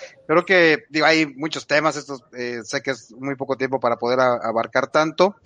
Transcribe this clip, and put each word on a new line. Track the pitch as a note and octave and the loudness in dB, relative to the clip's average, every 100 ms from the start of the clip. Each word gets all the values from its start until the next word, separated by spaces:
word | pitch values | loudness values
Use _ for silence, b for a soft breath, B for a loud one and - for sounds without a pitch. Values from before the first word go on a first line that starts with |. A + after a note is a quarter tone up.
| B B - | B B 0
Creo | D#3+ F3 | 0 4
que, | F#3 E3 D3 D3 | 4 4 2 -2
digo, | D3+ D3+ | 0 2
hay | D#3+ D3+ | 2 0
muchos | C3 D#3 D3+ - | -4 -8 -8 -2
temas, | D3 D#3 D3 | 0 0 -2
estos, | C#3 C3+ _ | -10 -14 _
eh, | B2 A#2+ A#2+ | -10 -8 -8
sé | G#2+ C#3 | -8 -6
que | C3+ | -4
es | A#2+ - | -8 -10
muy | A#2 C3+ C3 | -12 -8 -8
poco | C3+ C3+ | -6 -4
tiempo | C3 C3 | -4 -2
para | A#2+ A#2 | -2 -2
poder | A#2+ B2+ | -2 2
a-, | B2+ A#2+ | 2 0
abarcar | A2+ A2+ A2+ C3 B2+ | -2 -4 -2 -2 0
tanto. | D#3 D#3 D3+ F#3+ - | 0 0 2 2 0